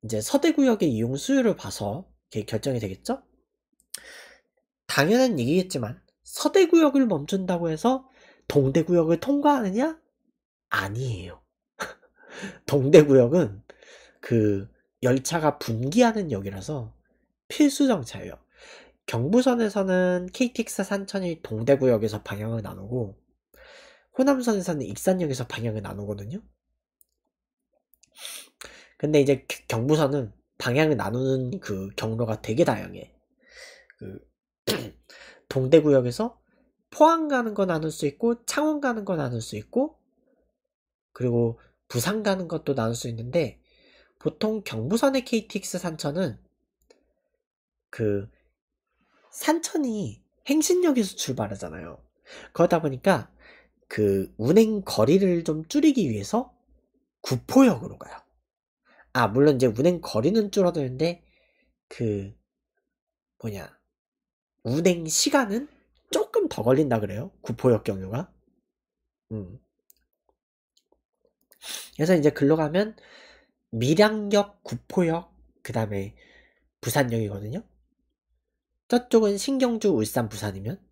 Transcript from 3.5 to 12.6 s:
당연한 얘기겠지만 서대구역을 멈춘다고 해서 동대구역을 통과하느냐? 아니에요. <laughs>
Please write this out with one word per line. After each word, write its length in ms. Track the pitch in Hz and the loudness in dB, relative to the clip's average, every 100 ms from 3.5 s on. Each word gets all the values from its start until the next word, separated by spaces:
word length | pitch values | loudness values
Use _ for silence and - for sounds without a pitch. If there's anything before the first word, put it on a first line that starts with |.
| _ _ _ _ - - - - - _ _ _ _ _ | _ _ _ _ -18 -18 -20 -20 -20 _ _ _ _ _
당연한 540 | - 147 233 254 180 | 0 2 4 2 0
얘기겠지만 600 | 120 175 185 147 107 131 _ _ | 0 0 -2 -6 -8 -10 _ _
서대구역을 840 | - - 294 381 339 330 302 269 254 | -18 -4 0 4 6 6 4 4 2
멈춘다고 640 | 165 143 196 185 180 170 | 0 -2 -4 -2 -2 -2
해서 380 | 156 233 262 - _ - _ _ | 0 0 0 -6 _ -20 _ _
동대구역을 720 | 147 135 143 156 175 160 170 | 2 2 2 2 2 4 0
통과하느냐? 840 | 247 285 294 285 208 196 294 320 _ _ _ _ _ _ _ | 0 2 2 2 0 -2 -2 -4 _ _ _ _ _ _ _
아니에요. 760 | - - 107 131 98 90 - _ _ _ _ | -4 -4 -6 -6 -8 -10 -18 _ _ _ _
<laughs> 920 | - - _ _ - - 196 - | -14 -14 _ _ -20 -14 -14 -14